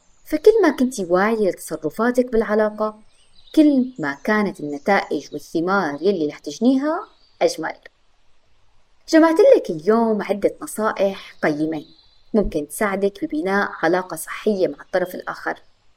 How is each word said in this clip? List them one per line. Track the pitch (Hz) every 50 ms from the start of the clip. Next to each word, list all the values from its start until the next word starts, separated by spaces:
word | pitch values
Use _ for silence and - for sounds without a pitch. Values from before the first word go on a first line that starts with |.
| _ _ _ _ _
فكل | - 311 302 - 427 440 453 370
ما | 311
كنتي | - - 262 254 - - 190
واعية | 165 175 180 196 214 233 220 208 180
لتصرفاتك | 165 - - - 165 151 - 151 - - 220 247 247 254 247 247
بالعلاقة، | - 220 214 196 214 214 214 214 214 214 214 214 214 - - _ _ _ _ _ _ - - - -
كل | 320 302 302 285 254 247 254 - -
ما | 156 143 139 - -
كانت | - 214 214 208 185 - -
النتائج | 156 147 147 - - - 196 196 - - - 151 139 - -
والثمار | 147 - - - 165 160 180 196 202 180 147 143 143
يلي | 156 196 208 165 156 147
رح | 143 -
تجنيها | - 147 147 - 226 254 269 269 277 302 320 370 - - _ _ _ _ _ -
أجمل. | - 165 - - 160 - - - _ - _ _ _ _ _ _ _ _ - _ _ _ _ _ _ - _ - _ _ _ _ _ -
جمعت | 320 320 311 330 320 330 427 554 508
لك | 370 - -
اليوم | 180 156 156 190 220 233 233 226 220 202
عدة | 190 - 202 202 208 208 - -
نصائح | - - - - 214 220 - - 196 196 196 190 - - - - -
قيمة | 170 151 147 156 156 160 151 151 - - _ _ _ _ _ _ - -
ممكن | 220 190 - - 156 147 -
تساعدك | - - 220 202 190 196 196 202 196 - -
ببناء | 156 - 151 165 190 196 202 196 - - - -
علاقة | 160 175 180 180 180 165
صحية | 160 - - - - - 220 214 185 175 147
مع | 143 -
الطرف | - _ - 185 180 175 -
الآخر، | - - - 165 - - 160 - - - _ _ _ _ _ _